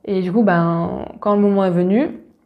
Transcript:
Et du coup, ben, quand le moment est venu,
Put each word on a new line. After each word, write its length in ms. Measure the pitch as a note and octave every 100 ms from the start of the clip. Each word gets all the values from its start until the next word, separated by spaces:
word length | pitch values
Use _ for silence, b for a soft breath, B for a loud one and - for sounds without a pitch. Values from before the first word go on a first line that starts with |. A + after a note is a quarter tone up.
| -
Et 160 | F#3+
du 100 | F#3
coup, 120 | G3
ben, 600 | G#3 E3+ E3+ E3+ E3 - - -
quand 120 | -
le 80 | G#3
moment 240 | G3+ G3 F#3+
est 60 |
venu, 480 | F3 F3+ G#3 D#4 - - _